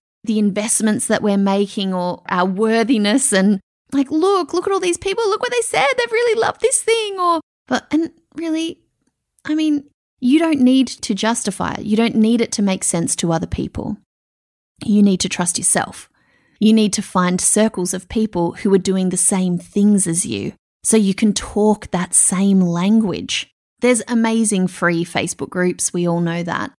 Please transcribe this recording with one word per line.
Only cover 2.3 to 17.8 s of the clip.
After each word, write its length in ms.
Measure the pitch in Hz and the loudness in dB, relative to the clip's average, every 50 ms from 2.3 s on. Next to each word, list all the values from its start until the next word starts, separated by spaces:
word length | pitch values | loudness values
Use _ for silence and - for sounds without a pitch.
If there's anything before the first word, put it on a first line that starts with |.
| - 180 180 | -2 0 0
worthiness 880 | 196 185 190 220 220 226 226 226 214 214 214 208 202 214 277 - - | 0 0 0 0 2 2 2 2 2 2 2 2 2 2 2 0 2
and, 280 | 202 190 185 208 208 190 _ _ _ _ _ - - | 2 4 4 4 2 2 _ _ _ _ _ -4 -2
like, 160 | 277 269 - | -2 -2 0
"Look, 440 | 294 311 339 392 403 370 330 - - | 0 0 2 2 2 2 0 -2 -4
look 120 | 359 - | -2 -2
at 80 | 403 392 | 0 -2
all 60 | 381 | 0
these 180 | 370 359 339 - | 0 -2 -4 -2
people. 320 | - 392 392 466 466 392 | -4 -4 -4 -2 0 -2
Look 120 | 415 440 | 0 -2
what 100 | 494 480 | -2 -2
they 100 | 480 480 | -2 -2
said. 260 | 453 - - - 523 554 508 508 | -2 -2 0 0 0 0 0 0
They've 140 | 466 453 | -2 -2
really 280 | 453 453 480 480 427 453 | 0 0 0 2 0 0
loved 220 | - - - - | 0 -2 -2 0
this 200 | - 466 539 - | -2 0 0 0
thing." 380 | - 440 453 453 427 415 392 381 | 0 0 0 0 0 -4 -4 -2
Or, 200 | 359 349 339 311 - _ _ _ _ - | 0 0 0 0 -2 _ _ _ _ -4
but, 180 | - - - - | -4 -4 -4 -2
and 200 | 294 311 330 - _ _ _ _ - | -2 0 0 -2 _ _ _ _ -12
really, 440 | 285 330 330 311 320 330 330 - _ _ _ _ _ _ _ _ _ _ _ _ _ - | -8 -4 -4 -4 -4 -4 -6 -8 _ _ _ _ _ _ _ _ _ _ _ _ _ -6
I 80 | - 302 | -4 -2
mean, 320 | 311 311 311 294 285 285 _ _ _ _ _ _ - | 0 2 0 0 -2 -4 _ _ _ _ _ _ -4
you 200 | 247 247 285 320 | 0 2 4 4
don't 200 | 330 320 311 277 | 4 2 2 4
need 280 | 247 254 262 262 254 - | 4 4 4 4 2 0
to 260 | - - - - 208 | -2 -10 -6 -4 -4
justify 600 | 190 214 220 240 - - 208 190 - 175 - - | -2 0 0 0 0 -2 -6 -4 -4 -4 -6 -4
it. 120 | - - | -6 -4
You 100 | - 214 | -2 0
don't 200 | 214 233 226 - | 2 2 2 2
need 260 | 220 214 220 240 233 | 2 2 4 4 2
it 100 | 226 - - | 0 -2 -2
to 100 | - 202 | -2 0
make 200 | 196 190 190 - | 0 0 -2 -2
sense 320 | - - 170 151 131 - - | -2 -2 -2 -2 -2 -4 -2
to 140 | - 170 | -2 0
other 160 | 165 165 180 - | 0 -2 -2 -4
people. 500 | - - - - - - - - 208 - _ _ _ _ _ _ _ _ _ _ _ _ _ _ _ - - | -6 -6 -6 -8 -8 -8 -8 -8 -8 -10 _ _ _ _ _ _ _ _ _ _ _ _ _ _ _ -12 -2
You 200 | - 202 208 202 | 0 4 4 6
need 160 | 202 185 180 | 4 4 2
to 80 | - 185 | -2 -6
trust 280 | - - 175 170 - - | -4 -4 -4 -4 -4 -2
yourself. 520 | 180 - - 196 - - - - - _ _ _ _ _ _ _ _ _ _ - | 0 0 0 0 -2 -4 -8 -16 -20 _ _ _ _ _ _ _ _ _ _ 2
You 140 | 208 214 220 | 4 4 6
need 200 | 220 214 202 202 | 6 4 2 0
to 80 | 214 | -4
find 380 | 190 - - 185 180 180 180 180 | -8 -4 -2 0 0 0 0 0
circles 540 | - - - 208 220 220 - 196 | 0 0 2 2 2 2 0 -4